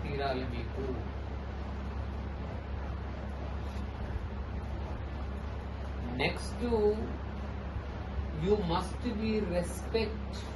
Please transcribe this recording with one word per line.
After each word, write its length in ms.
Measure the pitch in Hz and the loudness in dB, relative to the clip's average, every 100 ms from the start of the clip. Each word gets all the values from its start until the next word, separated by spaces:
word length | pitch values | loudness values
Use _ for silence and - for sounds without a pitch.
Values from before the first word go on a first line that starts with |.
తీరాలి 420 | 69 69 67 127 - | -2 0 2 0 0
మీకు. 320 | - - - - - - - - - - - - - - - - - - - - - - - - - - - - - - - - - - - - - - - - - - - - - - - - - - - - - - - 120 123 | -2 -2 -2 -2 -2 -2 -4 -4 -4 -4 -4 -4 -4 -2 -2 -2 -2 -4 -4 -4 -4 -4 -4 -2 -2 -4 -4 -4 -4 -2 -2 -2 -2 -4 -2 -2 -2 -2 -2 -2 -2 -2 -2 -2 -2 -2 -2 -2 -2 -2 -4 -4 -4 -4 -2 -2 4
Next, 440 | 165 - - - 240 233 208 214 233 - - - - - - - - - - - - 156 | 4 2 -2 0 4 8 8 6 2 -2 -4 -4 -4 -2 -2 -4 -4 -4 -2 -2 0 2
you 140 | 175 208 175 | 6 6 6
must 340 | 170 - - 240 208 | 2 2 -2 0 2
be 100 | 220 214 196 | 2 4 4
respect 880 | 175 175 - - 226 208 - - - - | 2 2 -2 2 2 2 0 -2 -4 -4